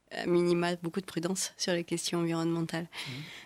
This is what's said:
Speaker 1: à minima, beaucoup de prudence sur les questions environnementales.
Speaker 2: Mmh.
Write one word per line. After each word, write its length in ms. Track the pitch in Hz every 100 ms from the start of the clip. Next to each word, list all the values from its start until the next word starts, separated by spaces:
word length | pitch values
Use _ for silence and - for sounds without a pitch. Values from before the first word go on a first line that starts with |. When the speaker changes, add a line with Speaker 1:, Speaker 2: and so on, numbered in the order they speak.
| -
Speaker 1:
à 140 | - -
minima, 500 | 175 175 175 175 175
beaucoup 240 | 170 196
de 40 | -
prudence 480 | - 170 185 - -
sur 160 | -
les 100 | 175
questions 360 | 170 170 - 175
environnementales. 680 | 165 165 165 165 165 165 170
Speaker 2:
Mmh. 260 | - 143 127 170 -